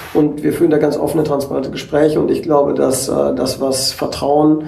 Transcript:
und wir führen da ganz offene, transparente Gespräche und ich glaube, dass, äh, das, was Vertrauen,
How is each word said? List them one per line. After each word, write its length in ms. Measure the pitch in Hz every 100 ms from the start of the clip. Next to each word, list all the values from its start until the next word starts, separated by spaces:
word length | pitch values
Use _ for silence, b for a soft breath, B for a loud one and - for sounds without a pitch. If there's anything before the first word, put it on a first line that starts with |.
| B
und 300 | - 147 -
wir 100 | 151
führen 160 | - 170
da 80 | 151
ganz 200 | 151 -
offene, 240 | 151 165
transparente 480 | 151 139 - 139 131
Gespräche 480 | - - 151 151 151
und 80 | -
ich 140 | 135
glaube, 320 | - 147 143 -
dass, 340 | 139 135 139
äh, 240 | 139 143
das, 260 | 135 131 -
was 320 | 135 131 -
Vertrauen, 760 | - 143 - 139 147 151 156